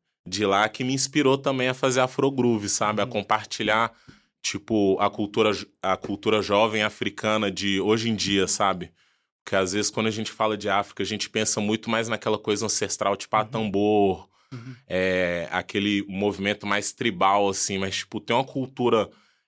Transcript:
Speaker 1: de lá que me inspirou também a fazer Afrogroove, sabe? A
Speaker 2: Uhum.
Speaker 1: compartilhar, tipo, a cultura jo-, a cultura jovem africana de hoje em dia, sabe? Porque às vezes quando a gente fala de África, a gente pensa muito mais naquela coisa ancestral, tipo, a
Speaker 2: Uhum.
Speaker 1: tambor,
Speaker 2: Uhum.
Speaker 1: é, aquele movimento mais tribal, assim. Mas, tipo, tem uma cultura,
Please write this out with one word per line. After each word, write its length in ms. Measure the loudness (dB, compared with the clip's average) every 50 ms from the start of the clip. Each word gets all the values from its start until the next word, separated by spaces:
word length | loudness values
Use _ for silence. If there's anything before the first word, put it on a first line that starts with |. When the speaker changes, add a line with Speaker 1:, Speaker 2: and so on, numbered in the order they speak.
| _ _ _ _ -14
Speaker 1:
de 200 | -8 -4 0 2
lá 220 | 2 4 4 2 2
que 140 | 0 -2 -4
me 100 | -2 0
inspirou 440 | -2 -2 -2 0 2 4 4 4 2
também 300 | 0 -2 -2 0 0 -2
a 40 | -2
fazer 260 | 0 0 0 2 2
Afrogroove, 680 | 2 0 0 0 0 0 2 2 2 2 2 2 0 -2
sabe? 320 | -2 0 0 0 0 0
A 40 | -2
Speaker 2:
Uhum. 40 | -2
Speaker 1:
compartilhar, 840 | -2 -4 0 0 0 0 -2 -4 -8 -4 0 2 2 4 2 0 -2 _ _ -20 -20 -20 _ _ _ _
tipo, 560 | -8 -8 -8 -6 -4 0 2 2 4 4 4 4
a 100 | 2 0
cultura 440 | 0 0 -4 -2 2 2 2 2 2
jo-, 140 | -2 -6 -12 _ _
a 140 | -2 -2 -2 -2
cultura 440 | -2 -6 -6 -4 0 2 2 2
jovem 420 | 2 4 4 4 4 4 2 0 -2
africana 680 | -2 -2 -2 -6 -6 -6 -4 -2 0 0 0 0 -2
de 280 | -4 -2 -2 0 0 2
hoje 280 | 2 2 2 2 2 -2
em 60 | -2
dia, 320 | -2 0 0 2 2 2 2
sabe? 440 | 0 0 2 0 0 -2 -6 -14 _ _ _ _ _ _ _ _ _ _ -10
Porque 120 | -2 0
às 160 | 0 0 0
vezes 180 | 0 -2 -2 -2
quando 180 | -2 -2 -2 -2
a 40 |
gente 180 | -2 -4 -8 -8
fala 260 | -4 -2 -2 -2 -2 -2
de 100 | -2 -2
África, 360 | 0 0 -2 -2 -4 -6 -6
a 20 |
gente 240 | -4 -4 -6 -6 -4
pensa 320 | -2 -2 0 0 0 0
muito 280 | 0 0 -2 -2 -2 -2
mais 200 | -2 -2 0 -2
naquela 280 | -4 -4 -2 -2 -2 -2
coisa 280 | 0 -2 -2 -2 -2
ancestral, 500 | -2 -2 -2 -2 -4 -4 -2 0 -2 -2
tipo, 180 | -2 -4 -2 0
a 60 | 0 0
Speaker 2:
Uhum. 40 | 0
Speaker 1:
tambor, 840 | -2 -4 -4 0 0 2 2 4 4 4 4 4 2 0 -6 _ _ _ _ -18
Speaker 2:
Uhum. 240 | -16 -16 -14 -16 -18 -16 _ -4
Speaker 1:
é, 600 | -2 0 0 0 0 0 0 0 -2 -4 -4 -4
aquele 520 | -4 -4 -4 -2 -2 0 0 2 0 0 -2 -4
movimento 600 | -4 -2 -2 -2 0 0 -2 -2 -2 -2 -2 -2
mais 240 | -2 -2 -2 -4
tribal, 560 | -4 -2 -2 -2 0 2 2 4 4 4 2 0
assim. 300 | 0 -2 -2 -2 -2 -4
Mas, 200 | -4 -4 -4 -6
tipo, 220 | -8 -8 -10 -8
tem 160 | -4 -2 0
uma 80 | 0 -2
cultura, 640 | -2 -4 -6 -6 -6 -4 0 0 2 4 2 2 0 -6 _ _ _ _ _ _